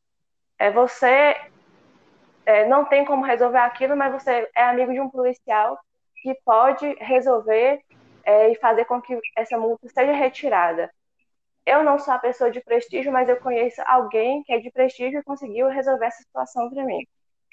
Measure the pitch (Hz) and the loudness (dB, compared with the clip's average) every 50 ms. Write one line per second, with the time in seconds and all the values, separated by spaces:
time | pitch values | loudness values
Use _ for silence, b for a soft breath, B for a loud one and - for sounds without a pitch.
0 | _ _ _ _ _ _ _ _ _ _ _ - 202 202 202 233 247 247 - - | _ _ _ _ _ _ _ _ _ _ _ -2 0 0 2 2 2 2 0 0
1 | 262 247 254 269 294 294 - - - - _ _ _ _ _ _ _ _ _ _ | 2 4 4 6 4 4 2 0 -6 -18 _ _ _ _ _ _ _ _ _ _
2 | _ _ _ _ _ _ _ _ - 226 214 208 214 226 262 285 294 285 285 277 | _ _ _ _ _ _ _ _ 0 2 4 4 4 4 4 2 2 2 2 2
3 | 285 285 285 269 262 269 240 233 240 240 240 254 240 240 247 - 262 269 294 285 | 2 2 0 -2 -2 0 0 0 0 2 2 2 0 0 -2 -2 -4 -2 0 0
4 | 277 269 262 269 - 269 247 240 220 220 - 233 240 247 247 247 254 247 254 254 | -2 -2 -4 -4 -4 -2 -2 -2 -2 -4 0 0 2 2 2 0 -2 -2 -4 -4
5 | 277 262 262 254 247 247 254 - _ - 220 214 214 233 269 269 - _ _ _ | -6 -6 -4 -4 -2 -2 -2 -4 _ -2 0 0 0 -2 -4 -8 -14 _ _ _
6 | _ _ _ - - 262 262 - - - 226 220 240 269 269 262 294 294 277 - | _ _ _ -14 -8 -8 -8 -4 0 2 4 4 4 4 2 0 -2 -6 -8 -6
7 | 214 226 262 254 247 269 247 226 214 220 220 220 240 262 285 285 - _ _ _ | -4 0 0 0 2 2 0 0 0 0 0 2 2 2 0 -2 -6 _ _ _
8 | _ _ _ _ - - 208 214 220 220 233 220 - 226 226 214 233 - 247 247 | _ _ _ _ 0 2 4 6 6 4 2 2 0 0 2 2 0 -2 -2 -6
9 | 240 - 254 233 220 - - 226 226 226 247 233 226 226 233 226 - 240 - - | -6 -6 -10 -10 -10 -8 -6 -6 -6 -4 -4 -4 -2 -2 -4 -6 -8 -8 -2 0
10 | 254 285 294 285 285 262 262 - - - 214 185 175 170 165 165 170 - _ _ | 2 2 2 2 0 -2 -2 -4 -4 -2 0 2 2 0 0 -2 -6 -8 _ _
11 | _ _ _ _ _ _ _ _ _ _ _ _ - - 269 294 311 302 277 285 | _ _ _ _ _ _ _ _ _ _ _ _ -2 2 2 4 4 4 2 0
12 | 285 294 262 240 - 247 247 - 262 233 220 247 - - 233 240 233 - - - | 0 -2 -4 -2 -2 -4 -2 0 -2 -2 -2 -4 -6 -2 -2 -2 -2 -2 -6 -6
13 | 262 285 262 254 254 240 247 247 - 262 247 233 233 247 - - - - 254 254 | -4 -2 0 0 2 0 0 -2 -2 -4 -2 -2 -2 -2 -4 -4 -2 2 2 2
14 | 240 - - 220 220 247 269 294 285 - 247 233 220 247 - 254 262 254 - - | 2 0 -2 -2 -2 -2 -2 -4 -6 -6 -6 -6 -6 -6 -4 -2 -2 -2 -2 -4
15 | 247 254 269 294 285 285 277 277 285 220 202 226 254 269 269 277 262 269 269 226 | -8 -6 -6 -6 -8 -8 -10 -12 -12 -10 -4 -2 -2 -2 -2 -2 -2 -2 -2 -2
16 | 226 240 233 - _ _ - 262 254 254 - 254 240 240 262 277 269 262 208 - | -2 -4 -6 -8 _ _ -10 -10 -10 -8 -6 -8 -8 -6 -6 -8 -8 -6 -6 -8
17 | 254 - _ _ _ _ _ _ _ _ | -10 -12 _ _ _ _ _ _ _ _